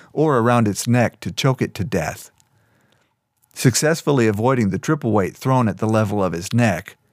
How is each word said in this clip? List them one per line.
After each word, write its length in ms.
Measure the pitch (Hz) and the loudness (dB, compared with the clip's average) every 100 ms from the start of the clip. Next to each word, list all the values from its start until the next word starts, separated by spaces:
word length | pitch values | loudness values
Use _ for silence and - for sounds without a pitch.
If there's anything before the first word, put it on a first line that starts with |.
| - | -10
or 260 | - 156 131 | -2 0 2
around 300 | 113 120 110 | 2 2 2
its 180 | 95 - | 0 2
neck 340 | 120 113 - | 2 2 -2
to 120 | - | -8
choke 300 | 90 139 127 | -2 -2 0
it 100 | 110 | -4
to 100 | - | -4
death. 460 | 87 87 76 - - _ _ _ _ _ _ _ _ _ _ _ _ | -6 -4 -6 -8 -16 _ _ _ _ _ _ _ _ _ _ _ _
Successfully 720 | - 139 - 156 160 - 143 110 | -2 0 2 0 0 0 2 2
avoiding 420 | 104 117 131 107 | 2 0 0 0
the 100 | 95 | -2
triple 340 | - 156 120 | -2 -2 0
weight 220 | 104 92 | 0 0
thrown 340 | - 131 131 113 | -4 -2 0 0
at 100 | 92 | -2
the 100 | 113 | -2
level 340 | 110 107 104 | 0 0 -2
of 120 | 92 | -2
his 180 | 85 87 | -4 -4
neck, 460 | 117 117 87 - - _ | 0 0 0 -6 -20 _